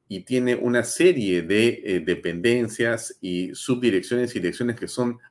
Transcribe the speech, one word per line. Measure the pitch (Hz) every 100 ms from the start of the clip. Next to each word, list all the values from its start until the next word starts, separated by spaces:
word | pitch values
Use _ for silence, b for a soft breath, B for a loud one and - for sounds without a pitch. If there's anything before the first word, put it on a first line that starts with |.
| -
y | 95
tiene | - 127 123
una | 123 123 120
serie | 117 - 175 151 98 87
de, | 82 104 117 -
eh, | - 90
dependencias | 78 87 87 85 117 120 113 - 117 113 - -
y | 92 90 92
subdirecciones | - - 123 123 95 - 120 120 110
y |
direcciones | 87 - 120 113
que | 92
son | - 120 120 b